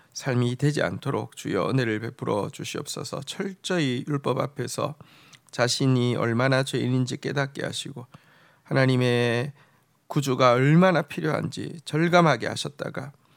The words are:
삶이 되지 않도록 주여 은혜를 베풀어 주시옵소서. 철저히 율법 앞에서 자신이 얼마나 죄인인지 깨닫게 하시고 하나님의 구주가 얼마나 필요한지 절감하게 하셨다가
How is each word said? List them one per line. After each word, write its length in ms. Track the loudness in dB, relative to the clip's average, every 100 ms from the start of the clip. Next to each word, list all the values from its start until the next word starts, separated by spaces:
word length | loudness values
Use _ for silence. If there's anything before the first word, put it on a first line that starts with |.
| _
삶이 440 | -10 -4 0 0 0
되지 260 | 0 0
않도록 540 | -2 -4 -4 -4 -6 -10
주여 340 | -4 -2 0
은혜를 300 | 0 0 -2
베풀어 500 | -4 -8 -4 -2 -2
주시옵소서. 720 | -6 -10 -8 -8 -10 -8 -10
철저히 840 | -10 -8 -8 -8 -4 -2 0 -2 -4
율법 320 | -4 -2 -2
앞에서 560 | -2 -4 -8 -4 -4 -6 -18 -20 -20 -20 _
자신이 680 | 0 0 2 2 2 2 0
얼마나 460 | 0 2 2 2
죄인인지 560 | 0 -2 0 0 -2 -4
깨닫게 460 | -4 -4 -4 -4
하시고 420 | -8 -6 -10 -12 -16 -20 _ -20 _ _
하나님의 880 | -4 2 4 4 4 2 2 0 -4 -8 _ _ _ _ -6
구주가 460 | -2 0 4 6
얼마나 500 | 6 6 8 6 4
필요한지 800 | -2 -4 -2 -2 -4 -6 -10 -12
절감하게 600 | -6 -2 4 6 6 4 -2
하셨다가 680 | -6 -8 -8 -8 -8 -12 -14 _